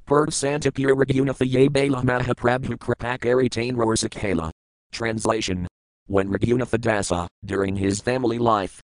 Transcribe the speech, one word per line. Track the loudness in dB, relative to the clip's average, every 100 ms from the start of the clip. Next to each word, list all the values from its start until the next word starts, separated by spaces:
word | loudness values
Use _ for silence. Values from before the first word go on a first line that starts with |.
| 0
Purv | 2 2
Santapur | 0 -2 -2 -2 0 2 2
Raghunatha | 2 2 0 0 0
Ye | 4 4
Bala | 4 0 0
Mahaprabhu | 0 0 0 0 2 0 0 -6
Kripakari | -4 -4 -4 -4 2 2 2
Tainror | 0 -2 0 2 2
Sakhala. | -2 -4 -2 -2 -4 -8 _ _ _
Translation. | -6 -4 -2 0 0 -2 -4 -6 -12 _ _ -4
When | -2 0
Raghunatha | 0 0 0 0 -2
Dasa, | 0 0 0 -2 -4 _ -6
during | -2 -2 0
his | 0 -2
family | -2 -2 0 0
life, | 2 2 0 -8 -20